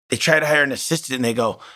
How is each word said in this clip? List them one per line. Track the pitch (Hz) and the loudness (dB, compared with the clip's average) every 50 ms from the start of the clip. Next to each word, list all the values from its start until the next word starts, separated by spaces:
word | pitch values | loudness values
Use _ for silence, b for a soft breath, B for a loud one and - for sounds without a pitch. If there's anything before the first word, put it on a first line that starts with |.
| _ _ | _ _
they | - - | -4 -2
try | - 170 160 156 | 2 2 2 2
to | 151 | 2
hire | 151 151 151 | 2 2 2
an | 143 139 | 2 2
assistant | 127 110 - - 160 160 - - 135 | -2 -4 -4 -4 -4 -4 -4 -4 -4
and | 127 127 | -2 0
they | 117 117 | 0 0
go, | 117 113 110 - B B B B | 0 0 -2 -2 B B B B